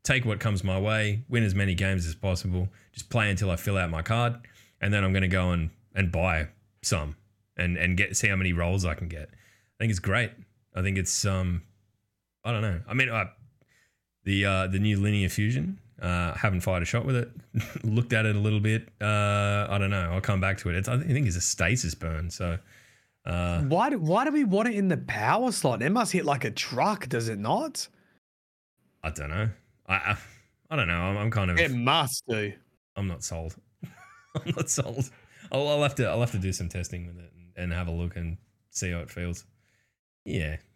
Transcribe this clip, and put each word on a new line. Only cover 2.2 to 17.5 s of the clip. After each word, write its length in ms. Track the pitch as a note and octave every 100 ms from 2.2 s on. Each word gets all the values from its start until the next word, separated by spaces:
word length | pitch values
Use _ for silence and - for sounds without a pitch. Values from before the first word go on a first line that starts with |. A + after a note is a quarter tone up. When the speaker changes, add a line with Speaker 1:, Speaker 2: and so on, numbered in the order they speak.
| G2 F2+ F#2 F2+ F#2+ - _
Speaker 1:
just 160 | - -
play 200 | A#2 G#2
until 200 | F#2 G2+
I 60 | F2
fill 200 | - G2
out 100 | F2+
my 120 | D#2+
card, 320 | E2+ A2+ A#2+ A#2+ - - - _
and 120 | G2+
then 120 | G#2
I'm 80 | F#2+
gonna 140 | F#2+ F#2
go 220 | F#2 F2+
and, 180 | F2 D#2+ - _
and 160 | F#2+ F#2
buy 360 | F2 F2 D#2+ D2 - _ _
some 340 | - F2+ D2 D2+ _ _ _ -
and, 200 | F2+ E2+
and 180 | F2+ F2+
get, 180 | G2+ -
see 120 | G#2+
how 80 | F#2+
many 160 | F#2
rolls 300 | E2+ E2+ F#2+ F2+
I 80 |
can 140 | D2+ E2+
get." 200 | E2 D#2
I 460 | - _ _ _ _
think 60 | A2+
it's 100 | G2
great. 320 | F#2+ G#2+ A2+ - - _ _
I 60 | F#2
think 140 | F#2+ F#2+
it's, 300 | F2 - G#2
um, 360 | F#2+ F#2 F2 - _ _ _ _ _ _ _
I 60 | -
don't 100 | A2+
know. 180 | G#2+ E2+ -
I 60 |
mean, 160 | B2 B2+
I, 180 | A2+ G2 - - _ _ _ _ _ _ _
the, 220 | G2 G2 G2
uh, 200 | F#2+ F#2+
the 100 | F#2+
new 200 | G#2+ G2+
Linear 300 | G#2 G#2 F#2
Fusion, 500 | - G#2 C3 E3+ G3 - -
uh, 320 | F2+ F2 E2+
haven't 300 | - G#2+ F#2
fired 200 | F#2+ F2+
a 40 | E2+
shot 180 | A#2+
with 100 | C#3
it. 160 | B2 A#2 - -